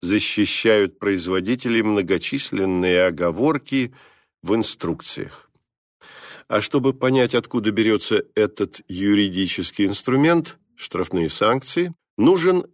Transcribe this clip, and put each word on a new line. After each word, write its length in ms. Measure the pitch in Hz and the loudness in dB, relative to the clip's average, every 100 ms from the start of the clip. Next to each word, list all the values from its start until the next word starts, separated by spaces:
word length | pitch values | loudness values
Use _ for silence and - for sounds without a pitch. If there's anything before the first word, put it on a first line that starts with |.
защищают 920 | 87 101 - - 101 - 113 107 98 - | 0 0 0 -2 -2 0 2 4 2 -2
производителей 840 | 98 98 87 95 95 123 123 117 | -2 -2 0 -2 -2 -4 0 0
многочисленные 1200 | 107 104 90 92 - 139 - 101 95 90 90 90 92 | 2 0 0 -2 -2 -8 -6 -4 0 0 2 2 2
оговорки 880 | 80 87 82 131 151 - 135 131 - _ _ _ _ | 0 -2 0 0 0 -2 -4 -4 -8 _ _ _ _
в 140 | 82 110 | -2 0
инструкциях. 960 | 107 - 82 - - - - - _ _ _ _ _ _ - - - - _ | 0 -4 -6 -6 -8 -12 -12 -14 _ _ _ _ _ _ -20 -20 -20 -20 _
А 120 | 104 | -2
чтобы 360 | - 143 131 131 | 0 0 0 0
понять, 400 | 131 131 123 120 | 0 2 2 0
откуда 360 | - 123 107 | -2 -4 -2
берется 540 | 107 110 107 - 107 - | 0 2 2 2 -2 -2
этот 480 | - 104 - 98 - - | 0 0 0 -6 -6 -12
юридический 960 | 92 98 101 101 92 95 - 90 - 98 | -4 2 2 2 -2 -4 -4 -8 -2 -2
инструмент, 720 | 98 - 131 151 170 160 - _ _ | -2 -2 2 4 2 0 -12 _ _
штрафные 540 | - 92 90 92 82 | -10 -6 -4 -2 -2
санкции, 640 | - 107 127 - - 175 165 _ - | 0 0 0 -2 -4 -4 -6 _ 2
нужен 480 | 117 185 170 180 - | 4 4 4 2 -2